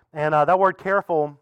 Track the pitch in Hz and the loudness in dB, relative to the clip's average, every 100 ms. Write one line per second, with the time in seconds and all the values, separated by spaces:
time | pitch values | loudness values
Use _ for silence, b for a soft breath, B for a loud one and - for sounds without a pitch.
0 | _ 156 151 151 147 185 190 - 185 196 | _ -6 0 2 2 2 0 -2 -4 -4
1 | 190 160 147 143 | -2 -4 -4 -8